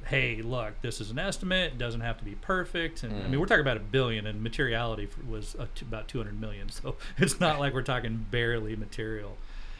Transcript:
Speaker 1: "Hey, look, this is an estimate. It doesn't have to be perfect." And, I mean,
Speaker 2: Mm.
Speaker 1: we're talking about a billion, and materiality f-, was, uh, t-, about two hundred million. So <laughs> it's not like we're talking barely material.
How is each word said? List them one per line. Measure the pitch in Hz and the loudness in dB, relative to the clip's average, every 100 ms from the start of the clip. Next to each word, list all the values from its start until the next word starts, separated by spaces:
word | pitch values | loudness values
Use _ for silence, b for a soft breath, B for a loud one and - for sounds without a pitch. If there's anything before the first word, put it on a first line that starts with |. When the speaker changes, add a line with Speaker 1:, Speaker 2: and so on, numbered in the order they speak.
| - | 0
Speaker 1:
"Hey, | 143 127 113 | 2 2 0
look, | 117 127 107 104 | -2 -2 -2 -4
this | 123 - | -4 -4
is | 107 | -4
an | 120 | -2
estimate. | 190 - 185 185 175 | -2 -2 2 2 2
It | 123 | 0
doesn't | 120 113 | -2 0
have | 117 113 | -2 -2
to | |
be | 104 101 | -4 -4
perfect." | - 185 175 175 165 - | 0 0 2 0 -2 -2
And, | 117 | -4
I | 104 95 | -2 2
mean, | |
Speaker 2:
Mm. | 131 | 2
Speaker 1:
we're | 185 | 6
talking | 190 | 6
about | 135 113 | 6 2
a | |
billion, | 104 131 123 113 107 | 2 2 4 2 -2
and | 104 | -2
materiality | 110 - 135 113 117 107 101 | -2 0 2 2 0 -2 -4
f-, | - | -6
was, | 131 110 104 - | -4 -4 -4 -6
uh, | 120 | -6
t-, | - 127 | -6 -6
about | 110 107 | -6 -4
two | 127 | -4
hundred | 107 104 | -2 -2
million. | 110 104 104 | -4 -4 -4
So | - 131 120 - | -4 -4 -4 -4
<laughs> | - | 2
it's | 180 - | 2 4
not | 175 151 | 4 4
like | 143 | 2
we're | 127 | 0
talking | 123 127 120 113 104 | 0 0 0 -2 0
barely | 120 117 120 107 | 2 4 2 0
material. | 110 107 - 110 110 101 104 - B B | -4 -4 -4 -4 -4 -6 -8 -8 B B